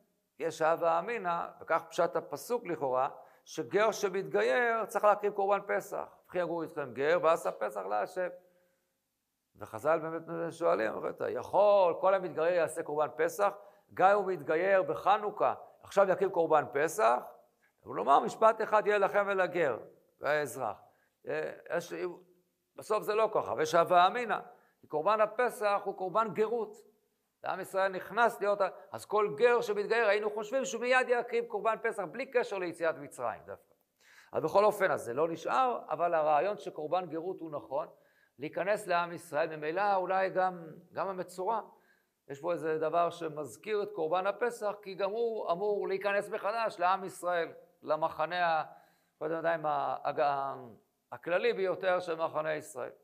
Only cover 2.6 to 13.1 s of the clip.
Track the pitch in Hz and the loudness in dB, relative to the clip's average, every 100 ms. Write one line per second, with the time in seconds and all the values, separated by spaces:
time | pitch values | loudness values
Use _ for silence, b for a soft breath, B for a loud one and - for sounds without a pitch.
2.6 | 175 147 135 127 139 - B B B - | -4 -4 -2 0 -2 -4 B B B -10
3.6 | 131 196 220 - 202 190 165 180 233 254 | -2 2 2 2 -2 -2 -2 0 2 2
4.6 | 240 226 202 208 214 202 208 202 196 202 | 2 0 -2 2 4 4 2 0 0 0
5.6 | 196 202 - 156 - - - 180 170 170 | 0 -4 -4 -8 -8 -12 -8 -4 -2 -4
6.6 | 156 151 135 117 143 175 156 165 185 - | -6 -6 -6 -2 2 4 4 2 0 -4
7.6 | 208 202 190 208 196 185 180 - _ _ | -4 -6 -4 -2 -2 -4 -6 -8 _ _
8.6 | _ _ _ _ _ _ _ _ _ - | _ _ _ _ _ _ _ _ _ -18
9.6 | 104 110 139 165 156 165 165 165 165 165 | -12 -4 0 0 0 -8 -8 -6 -6 -2
10.6 | 170 190 220 - - 170 110 113 - 175 | 0 2 0 -2 -6 -4 -4 -4 -2 4
11.6 | 208 202 175 160 185 196 180 147 165 180 | 6 6 6 2 2 2 0 -2 0 2
12.6 | 151 165 160 147 143 | 0 -2 -4 -2 -2